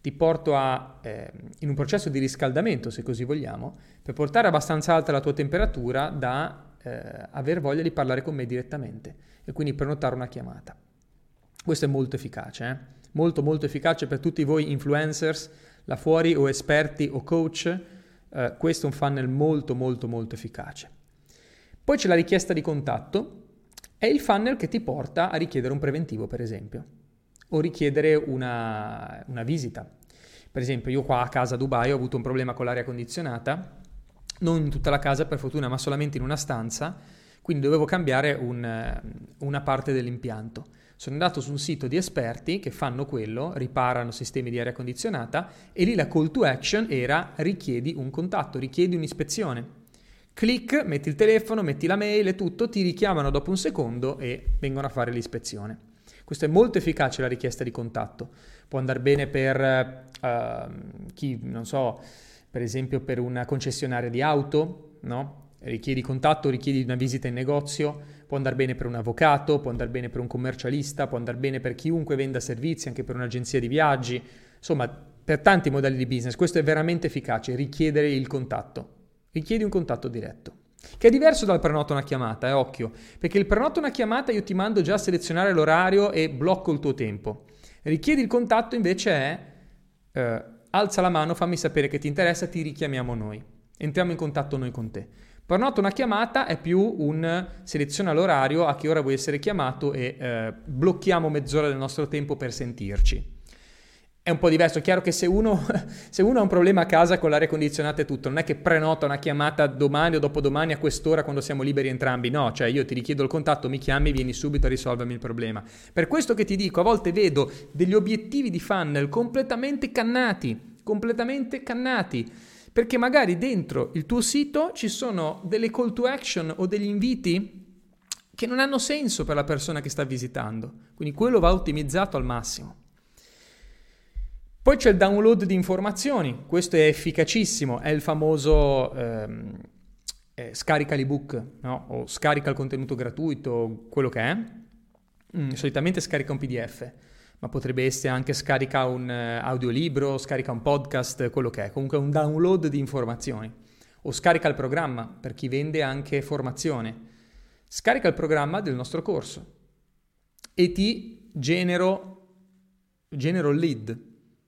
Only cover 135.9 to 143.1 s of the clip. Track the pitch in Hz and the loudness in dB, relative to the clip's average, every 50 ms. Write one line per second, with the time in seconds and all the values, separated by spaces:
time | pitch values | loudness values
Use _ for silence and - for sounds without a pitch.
135.9 | 208 - - 277 285 220 165 135 117 113 - - - 175 180 175 - 165 156 156 | -4 -2 -2 0 0 0 0 -2 -4 -6 -6 0 0 0 0 2 4 6 6 6
136.9 | 147 - - 170 - - 160 156 - 226 208 - - - 147 131 120 120 - 151 | 6 4 -2 -4 2 2 2 2 4 2 2 2 0 -2 -2 -2 -2 -2 -2 0
137.9 | 156 151 143 - 156 156 156 156 160 151 135 151 151 151 147 143 139 135 127 - | -2 0 0 -2 0 2 2 2 2 2 4 6 6 8 8 6 4 2 2 0
138.9 | - 131 120 117 113 110 107 110 110 110 113 101 - - - - _ - - - | -4 -6 -6 -4 -4 -6 -6 -8 -10 -10 -10 -12 -12 -14 -16 -18 _ -20 -20 -20
139.9 | - _ _ - - _ _ _ _ - 123 113 - - - - 156 151 147 143 | -20 _ _ -16 -16 _ _ _ _ -14 -14 -12 -10 -8 0 2 2 2 2 0
140.9 | 156 143 131 135 143 139 139 - - 120 113 - - - - 127 127 127 - - | 0 0 0 0 -2 -2 -4 -6 -8 -8 -8 -10 -16 -12 -8 -8 -6 -8 -8 -8
141.9 | 127 123 123 127 - - - 151 147 147 143 143 135 139 139 131 131 131 135 127 | -8 -8 -8 -8 -10 0 2 2 2 2 0 -2 -2 -2 -4 -6 -4 -6 -6 -6
142.9 | 139 120 127 120 | -6 -4 -4 -6